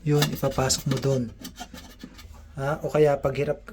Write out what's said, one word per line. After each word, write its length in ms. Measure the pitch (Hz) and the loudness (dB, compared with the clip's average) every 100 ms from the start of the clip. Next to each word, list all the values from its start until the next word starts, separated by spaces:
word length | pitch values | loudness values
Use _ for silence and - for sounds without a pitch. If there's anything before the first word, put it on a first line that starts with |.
Yun, 240 | 147 147 147 - | 2 4 2 0
ipapasok 560 | 139 - 131 - - | -2 0 0 0 0
mo 80 | 131 | 0
doon. 320 | 139 131 117 - - - - - - - - - - - - - | 2 0 -2 -8 -16 -14 -16 -16 -20 -20 -20 -20 -20 -20 -16 -6
Ha? 240 | 135 156 | -4 -4
O 80 | 143 | 0
kaya 240 | 151 151 139 | 4 4 4
pag 160 | 139 | 0
hirap, 320 | 127 143 143 - | -2 -2 -4 -10